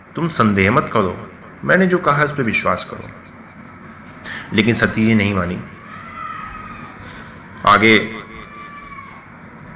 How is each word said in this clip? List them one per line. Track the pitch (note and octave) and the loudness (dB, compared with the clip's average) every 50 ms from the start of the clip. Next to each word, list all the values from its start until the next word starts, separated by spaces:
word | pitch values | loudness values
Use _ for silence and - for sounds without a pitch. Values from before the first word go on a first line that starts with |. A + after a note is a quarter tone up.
| - - - | -20 -12 -6
तुम | D3 E3 D#3+ | -4 -2 -2
संदेह | - - A2+ G#2+ G2+ G2 F#2 G2+ | 0 2 2 4 4 4 4 4
मत | B2+ D3+ D3+ - - | 4 2 0 2 0
करो, | A2+ F#2+ F2 - - - - - - - - - - - | 0 0 0 -2 -6 -12 -16 -18 -20 -20 -20 -18 -8 0
मैंने | C#3 D#3+ F#3 F#3+ | 2 4 4 4
जो | F3+ F3+ | 4 2
कहा | F3 - D3+ C#3+ | 2 2 2 2
है | D3 D3+ | 2 2
उस | C#3 | 0
पर | D3 C#3+ B2 | 0 -2 -2
विश्वास | G#2+ G2 - - F#2 F2+ - - - | 0 0 0 0 0 0 0 -4 -10
करो।" | - - - - - - - - - - - - - - - - - - - - - - - - - - - - - - - - - | -12 -14 -14 -14 -16 -18 -20 -20 -20 -20 -20 -20 -20 -20 -20 -20 -20 -20 -20 -20 -20 -20 -20 -20 -20 -16 -14 -12 -12 -12 -10 -2 2
लेकिन | G#2 G#2+ A#2 A2 | 2 4 4 4
सती | A2+ A#2 F#2+ - A2+ A2 | 4 2 2 2 2 4
जी | A2 A2+ | 4 6
नहीं | G#2+ G2 G2+ G2+ | 4 4 2 2
मानी। | F#2 F2 F2 F2+ A2+ B2 - - - - - - - - - - - - - - - - - - - - - - - - - - - - - - - - - - - - - - - - | 0 -2 -2 -4 -6 -8 -12 -16 -18 -18 -18 -16 -16 -16 -16 -14 -12 -12 -12 -12 -12 -12 -14 -14 -14 -14 -14 -14 -16 -16 -16 -16 -16 -16 -16 -16 -16 -16 -16 -18 -18 -18 -18 -14 -2 4
आगे | G2+ G#2 G2+ A2 A2+ A2 G2+ - - A2+ G#2+ - - A2+ A2+ - - - - - - - - - - - - - - - - - - - - - - - - - - - | 6 6 8 8 8 6 6 4 0 -8 -12 -14 -14 -16 -16 -16 -16 -16 -16 -16 -16 -16 -16 -16 -16 -16 -16 -16 -18 -18 -20 -20 -20 -20 -20 -20 -20 -20 -18 -18 -16 -8